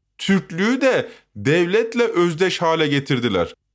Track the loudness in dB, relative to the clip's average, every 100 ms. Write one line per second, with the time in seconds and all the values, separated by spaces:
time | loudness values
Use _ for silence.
0 | _ -8 0 0 0 -2 -2 2 2 0
1 | -2 -12 _ -4 0 2 2 0 0 0
2 | 0 2 0 0 -2 0 0 0 0 0
3 | -2 -2 0 0 -2 -8 _